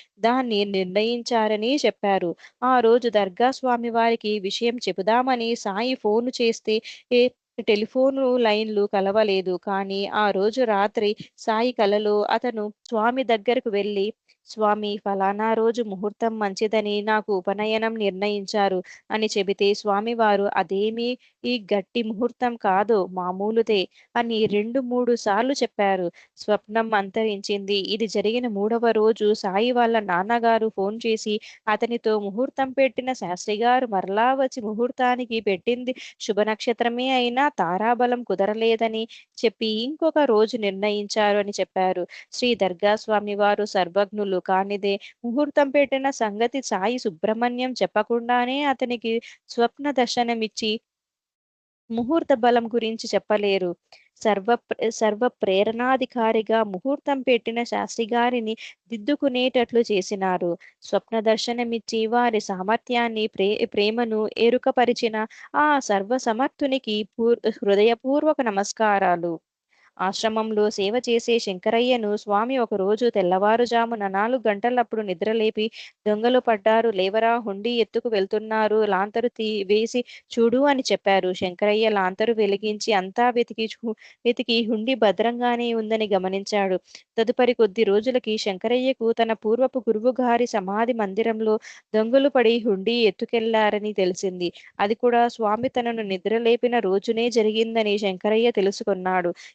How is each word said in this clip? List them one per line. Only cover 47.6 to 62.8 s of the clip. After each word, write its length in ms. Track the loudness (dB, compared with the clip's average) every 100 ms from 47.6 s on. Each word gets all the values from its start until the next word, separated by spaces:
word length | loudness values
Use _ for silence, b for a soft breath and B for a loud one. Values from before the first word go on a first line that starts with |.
| -6
చెప్పకుండానే 920 | -2 -2 0 0 -2 0 0 0 0
అతనికి 500 | -2 -2 -2 -4 -2 -4 B B _
స్వప్న 420 | -2 -2 0 -2
దర్శనమిచ్చి 920 | 0 0 0 -2 -2 -4 -4 -4 -4 -8 _ _ _ _ _ _ _ _ _ _
ముహూర్త 440 | -6 0 -2 0
బలం 320 | 2 4 2 0
గురించి 400 | -2 -2 -6 -2
చెప్పలేరు. 640 | -4 0 0 2 0 -2 -6 _ b b _
సర్వ 400 | 0 0 0 -2
ప్ర-, 320 | _ -4 -4
సర్వ 400 | 0 -2 0 -2
ప్రేరణాధికారిగా 1300 | 0 0 2 0 0 0 0 -2 0 0 0 0 0
ముహూర్తం 600 | 0 -4 -4 -4 -2 -2
పెట్టిన 400 | 0 0 0 -6
శాస్త్రి 440 | -4 -4 -4 -6 -2
గారిని 480 | 0 2 0 -4 -8 B B _
దిద్దుకునేటట్లు 920 | -8 -4 0 0 0 0 0 2 0
చేసినారు. 680 | 2 -2 -2 -2 0 0 -2 -4 B B
స్వప్న 380 | -4 -4 -2 -2
దర్శనమిచ్చి 880 | 2 0 -2 -4 -4 -6 -4 -2 0
వారి 340 | 2 2 0
సామర్థ్యాన్ని, 840 | -4 -6 -2 -2